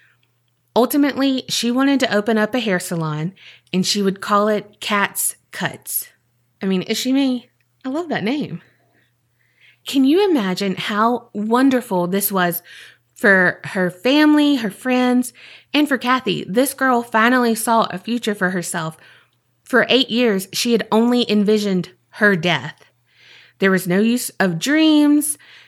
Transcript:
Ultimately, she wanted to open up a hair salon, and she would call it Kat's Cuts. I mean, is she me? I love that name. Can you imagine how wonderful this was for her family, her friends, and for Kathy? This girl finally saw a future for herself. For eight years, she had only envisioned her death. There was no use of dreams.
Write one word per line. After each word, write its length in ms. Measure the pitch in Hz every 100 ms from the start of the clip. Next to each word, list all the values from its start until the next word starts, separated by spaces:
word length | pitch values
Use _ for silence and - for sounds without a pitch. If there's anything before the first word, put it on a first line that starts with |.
| _ _ _ _ _ _ _
Ultimately, 720 | 208 247 294 285 254 269 262 -
she 220 | - 233
wanted 300 | 247 269 277
to 140 | 262
open 240 | 208 208 220
up 160 | 214
a 60 | 254
hair 200 | 220 180
salon, 540 | - 170 156 151 165 - - - _
and 140 | 180 185
she 160 | 202
would 180 | 196 190
call 280 | - 202 214
it 320 | 208 208 _
Kat's 560 | - 208 196 - - - _
Cuts. 580 | - 175 - - - - _ _ _ _ _
I 40 | 190
mean, 160 | 185
is 140 | - 220
she 160 | 254
me? 380 | 269 269 247 - _ _ _
I 60 | 262
love 180 | 285 339
that 160 | 226
name. 380 | 202 294 196 175 - _ _ _ _ _ _ _ _ _ _ _ -
Can 180 | 269
you 240 | 262 339 415
imagine 460 | 294 190 180 202 -
how 520 | - 208 226 240 -
wonderful 720 | 208 214 233 269 254 233 180 175
this 260 | 196 202
was 300 | 190 175 170 - - - _ _
for 460 | - 214 190 180 -
her 260 | - 196 180
family, 680 | 175 247 294 302 302 294 277
her 140 | 220
friends, 640 | - 254 254 247 247 247 - - - _
and 120 | 285 294
for 120 | 247
Kathy? 460 | 247 254 - 156 -
This 240 | 202 277
girl 300 | - 262 240
finally 520 | 240 220 226 254 240
saw 320 | 226 - 226 -
a 80 | 180
future 360 | - 233 226
for 160 | 202 180
herself. 460 | 185 165 175 160 160 - - _ _ _ _
For 220 | - 240 -
eight 180 | 247 262
years, 400 | 226 240 196 190
she 180 | - 240
had 160 | 226 -
only 400 | 220 240 247 -
envisioned 600 | 208 208 214 208 185 170 - _
her 240 | - 208
death. 520 | 185 175 151 135 - _ _ _ _ - - - _
There 120 | 190
was 160 | 185 180
no 140 | 185
use 300 | 226 240 - -
of 180 | 190 165
dreams. 800 | 254 311 311 302 294 294 294 - - -